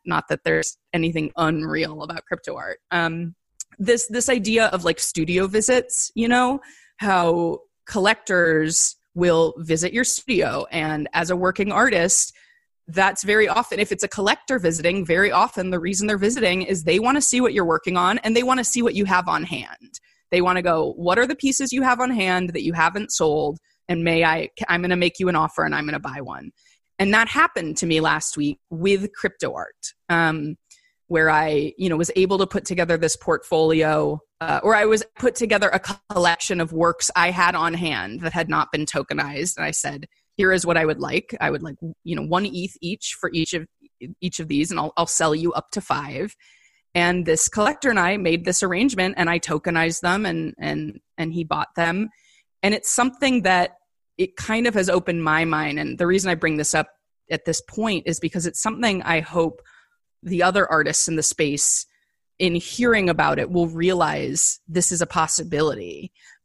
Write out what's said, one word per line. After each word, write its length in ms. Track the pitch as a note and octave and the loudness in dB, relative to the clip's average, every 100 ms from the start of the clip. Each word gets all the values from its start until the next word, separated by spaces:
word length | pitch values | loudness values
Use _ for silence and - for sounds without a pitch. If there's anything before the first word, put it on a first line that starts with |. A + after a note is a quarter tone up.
| - | -4
Not 220 | D#3 - | -4 -2
that 120 | D3+ | -4
there's 340 | E3 D#3+ D#3+ - _ | 0 0 -2 -8 _
anything 360 | E3+ E3 E3 D3+ - | -2 -2 -2 -4 0
unreal 680 | D#3+ D#3+ D#3 D#3 D#3 D#3 | 0 0 -2 -4 -4 -6
about 220 | D#3 E3+ | -12 -12
crypto 320 | - F3 - C3+ | -8 -8 -8 -10
art. 220 | - - _ | -10 -12 _
Um, 440 | F3 E3 E3 E3+ F3 _ - - - | -2 -2 -2 -8 -12 _ -20 -18 -4
this, 280 | G3+ A#3+ A#3 | 2 2 0
this 240 | A3+ A#3+ | -4 0
idea 360 | B3 G3+ A3+ A3+ | 0 2 2 2
of, 160 | F#3 | 2
like, 140 | E3+ - | 0 0
studio 480 | - - D#3+ F3 F#3+ | -2 -2 0 0 2
visits, 640 | G#3+ A3+ B3+ B3 - - | 0 2 2 2 -4 -4
you 140 | - A#3 | -2 2
know, 320 | B3 B3 C4+ - - _ - | 2 2 0 -6 -20 _ -6
how 600 | G#3 F#3+ E3+ E3+ E3+ - - _ - | 0 2 4 2 0 -4 -10 _ -6
collectors 1080 | G#3 F#3+ A3+ - F#3 E3+ D#3+ D#3 E3 - - _ | 0 2 2 0 2 4 4 2 0 0 -2 _
will 400 | F3 F3 E3 E3 E3 | 0 4 4 2 0
visit 340 | D#3+ D#3+ F3 | -2 -2 0
your 120 | A3+ | 0
studio. 600 | B3 - - G3 D#3 C3+ - | -2 -2 -2 0 0 -2 -6
And 380 | D#3+ D#3 D3+ D3 | -4 -4 -4 -2
as 160 | E3 E3+ | -2 0
a 80 | F3+ | 0
working 360 | F#3 F#3 G3+ | 0 0 0
artist, 600 | G3+ B3 G3 F3 - - - _ _ _ _ - | 2 2 2 2 2 0 -6 _ _ _ _ -6
that's 380 | E3 F#3+ G3 | 0 2 2
very 240 | G3 G#3+ G#3+ | 0 2 4
often, 320 | G#3+ A#3+ G3 | 2 -2 -2
if 120 | G#3 | -2
it's 120 | G3 | -2
a 40 | G3+ | -4
collector 500 | - G3+ A3 - C4 | -2 0 0 0 0
visiting, 480 | F3 E3 E3 G3 E3+ | 0 0 0 -2 0
very 260 | F3 G3 | 2 4
often 380 | D3+ A#3 - F#3 | 4 2 0 -4
the 100 | F3+ | -4
reason 260 | E3+ F#3+ G#3+ | -2 -2 -2
they're 120 | G#3 | 0
visiting 440 | G3+ B3+ F#3 F#3 | 0 2 0 0
is 220 | - F#3 | -2 -2
they 140 | D#3+ F3+ | 2 2
wanna 240 | A#3 C#4+ | 4 2
see 180 | - B3 | 2 2
what 140 | B3 | 2
you're 100 | G3+ | 2
working 320 | E3+ D#3+ - F3+ | 2 0 0 2
on 220 | F3+ A3 | 2 2
and 180 | A3 A3+ | 2 2
they 60 | |
wanna 220 | B3 C4 | 2 2
see 180 | A#3+ B3 | 0 0
what 120 | A#3 | 0
you 120 | G3 G3 | 0 2
have 200 | F3+ F3+ | 2 2
on 160 | D#3+ | -2
hand. 560 | F3 D#3+ G#2+ - - - - _ _ | -4 -8 -10 -18 -20 -20 -20 _ _
They 100 | F3+ | 2
wanna 220 | F3+ F3+ | 2 2
go, 300 | F3 D#3+ D#3 - | 2 0 0 -2
"What 220 | E3+ F#3+ | 2 2
are 80 | B3 | 2
the 100 | D#4 | 0
pieces 360 | C4+ C4 C4+ | -2 0 -2
you 100 | B3+ | 0
have 180 | C4 B3 | 2 2
on 100 | B3+ | 0
hand 400 | A#3+ F#3+ F3+ F3+ | 0 0 0 -2
that 120 | E3 | -2
you 100 | D#3+ | -4
haven't 400 | E3 E3 F#3+ G#3+ | 0 0 0 -6
sold? 460 | - D#3+ D3+ D3 D#3+ _ _ - | 0 0 2 -2 -4 _ _ -6
And 140 | E3+ | -2
may 200 | E3 E3 | 0 2
I, 260 | E3 D#3+ - - - | 2 0 -4 -8 -2
I'm 140 | F3 | -2
gonna 140 | F3+ F3+ | 0 0
make 220 | F3+ - | 0 0
you 100 | F#3 | 0
an 80 | E3 | 2
offer 280 | D#3 - | 0 0
and 100 | D#3 | -2
I'm 100 | D3 | -2
gonna 160 | D3+ D3 | -4 -6
buy 200 | C#3 C3 | -8 -10
one." 320 | C3 - C#3+ - _ _ _ - | -12 -14 -16 -20 _ _ _ -2
And 140 | G3 | 2
that 140 | G#3+ A3+ | 4 2
happened 480 | C#4 E4 - D#3+ D3+ | 2 2 0 -6 -4
to 80 | E3+ | 0
me 140 | D#3+ | 2
last 360 | D#3 D3+ - - | 2 0 -2 -4
week 220 | D3 - _ | -4 -4 _
with 420 | E3 F#3 G3 G3+ | -2 0 0 -2
crypto 400 | - G3+ - D3 | -4 -6 -4 -8
art, 400 | B1+ - - - - - | -8 -12 -14 -16 -14 -2
um, 480 | E3+ E3 D#3 D3+ E3 _ - _ _ _ | 2 2 0 -6 -10 _ -20 _ _ _
where 200 | E3 D#3+ | 2 4
I, 460 | D3+ D#3 D3+ D3+ - | 4 2 0 -2 -2
you 120 | F#3 | -2
know, 80 | D#3 | 0
was 140 | E3+ F#3+ | 0 2
able 220 | F#3 F#3+ | 2 2
to 80 | F#3+ | 0
put 180 | G3+ | -2
together 320 | - F3+ E3+ E3 | -4 -2 0 0
this 200 | D#3+ - | 0 -2
portfolio, 1040 | - D#3+ - E3 D#3+ D#3+ D#3 D3+ D3+ D#3 - _ | -2 -2 0 2 4 4 2 2 0 -4 -10 _
uh, 200 | E3 C#3+ | -2 0
or 120 | G3+ | 4
I 120 | A3 G#3+ | 4 4
was 180 | A3 A3 - | 2 0 -2
put 160 | B3 | -2
together 340 | A#3 A3+ G#3 G3 | 0 0 2 2
a 120 | C3+ - G3 - | 0 -4 -10 -4
collection 500 | G3+ F3 E3+ - F3+ | 2 2 2 -2 -2
of 120 | D#3+ | -2
works 380 | D#3+ E3+ E3+ - | 0 0 0 -2
I 160 | F3+ F3 | 2 2
had 240 | F3+ F3 | 4 2
on 200 | F3+ E3 | 2 -2
hand 460 | E3 E3+ B2 F#2 A#2 | -2 -4 -4 -6 -8
that 100 | E3 | -6
had 160 | E3+ E3+ | -4 -2
not 240 | D3+ - | -2 -2
been 140 | D#3 D3+ | -4 -4
tokenized. 680 | D3 C#3 D3 C#3+ C#3+ F3 - | -4 -4 -4 -6 -6 -6 -4
And 100 | D#3 | -4
I 40 | |
said, 360 | D3 C#3+ C#3+ D3+ _ _ - | -4 -6 -8 -14 _ _ 0
"Here 140 | F#3+ | 2
is 140 | F#3 | 4
what 120 | F3 E3 | 2 2
I 100 | D#3 | 2
would 140 | C#3+ | 0
like. 360 | - D3+ - A#3 | -4 -4 -6 -4
I 100 | D#3 | -2
would 120 | D3 | -2
like, 140 | D#3+ - E3 - | -8 -12 -14 -12
you 120 | F3 D#3 | -8 -8
know, 60 | |
one 240 | D3 F3 G3+ | -2 -2 -2
eth 300 | F3+ F#3+ - | -6 -10 -10
each 360 | E3+ G#3+ - - | -10 -8 -10 -8
for 100 | F3 | -6
each 200 | D#3+ D#3 | -4 -4
of, 120 | F3 D#3+ _ _ _ B2+ - | -6 -10 _ _ _ -18 -10
each 200 | F3+ - | -8 -8
of 80 | D#3 | -4
these, 220 | C#3+ E3 | -2 -2
and 100 | E3 | -4
I'll, 120 | D3+ - | -4 -4
I'll 100 | E3 | -2
sell 280 | - D#3+ | 0 0
you 180 | D#3 E3+ | 2 0
up 180 | D#3+ - | -4 -6
to 80 | - | -8
five." 540 | - C#3+ C#3+ C3+ G#3 - _ _ _ _ _ | -4 -4 -4 -8 -10 -12 _ _ _ _ _
And 320 | F3+ F3 F3+ E3 | 0 2 2 0
this 220 | D#3+ - | 0 0
collector 420 | - G#3 D4 C#4 | 0 0 2 0
and 80 | G#3+ | 2
I 180 | F3 G#3 | 2 0
made 280 | F3+ E3+ | 0 0
this 180 | E3+ F3+ | 0 -2
arrangement, 540 | F#3+ F3+ C4 F#3+ F#3 - | 0 2 0 2 -2 0
and 100 | E3+ | 0
I 120 | E3+ | 0
tokenized 600 | - D#3 - E3 E3 E3 | -2 -4 0 0 0 0
them, 240 | F3+ F#3+ | -2 0
and, 300 | G#3 E3 D#3+ - | -2 -2 -6 -6
and, 420 | D#3+ D3+ D#3 - _ - | -6 -6 -6 -12 _ -8
and 140 | D#3+ | -6
he 100 | E3 | -4
bought 320 | D#3+ D3+ - | -4 -4 -4
them. 340 | - E3+ F#3 G#3+ - _ _ _ _ | -2 0 0 -4 -8 _ _ _ _
And 100 | G3 | 0
it's 180 | G#3+ - | 0 0
something 520 | - B3 B3+ C4+ B3 | 0 0 0 0 2
that 300 | F#3 F3+ F3+ - _ _ _ - | 4 2 2 -4 _ _ _ -4
it 200 | F#3 - | -4 -4
kind 300 | - A3 A#3+ | -4 0 2
of 80 | |
has 140 | G#3 F#3 | 2 2
opened 360 | F3+ F3+ E3+ | 2 0 -2
my 200 | D#3+ D#3 | 2 2
mind. 340 | E3 D#3 D3+ D3 | 2 0 -2 -4
And 180 | D3+ - | -6 -2
the 80 | F3 | 2
reason 240 | F#3+ F#3+ | 2 2
I 60 | E3+ | 0
bring 200 | E3 D3+ | 0 0
this 160 | D3 | 0
up 160 | D#3 D#3 _ _ _ _ | 0 -2 _ _ _ _
at 140 | E3 | -4
this 160 | - D#3+ | -2 -4
point 440 | - - A3 F3+ - | -6 -4 -2 -2 -2
is 140 | E3 | -4
because 260 | D#3+ F#3 E3 | -4 -4 -4
it's 160 | - | -4
something 400 | A3 A3 A#3 F#3+ | -4 -2 0 0
I 180 | - E3 | 0 -2
hope 400 | D#3 E3+ E3 - - - _ _ _ _ | 0 0 0 -2 -16 -20 _ _ _ _
the 220 | - F3 | -6 0
other 260 | F3+ F#3+ F#3 | 2 2 2
artists 380 | D#3 D3 D#3 - | 2 2 0 0
in 80 | D#3+ | 0
the 60 | |
space, 600 | - - D3+ C#3+ - - - _ _ _ _ - | -2 0 -2 0 0 0 -4 _ _ _ _ -2
in 160 | F#3 | 0
hearing 560 | E3+ - - A#3+ A3+ F3+ | 0 -4 0 2 4 2
about 300 | D#3+ D3 D3 | 2 2 0
it, 100 | C3 | 0
will 160 | F3 E3+ | 0 0
realize 920 | E3 F3 F#3 D#3 D3 C#3 C#3 - - - | 0 0 2 0 0 -4 0 -2 -2 -4
this 240 | E3 F3 | -2 0
is 100 | F3 | 0
a 40 | E3+ | -2
possibility. 1040 | F3 D#3+ - E3+ D3+ D#3 B2 F2 C#2+ F#3 - - - | 0 0 -2 -2 0 0 -2 -8 -12 -16 -18 -20 -16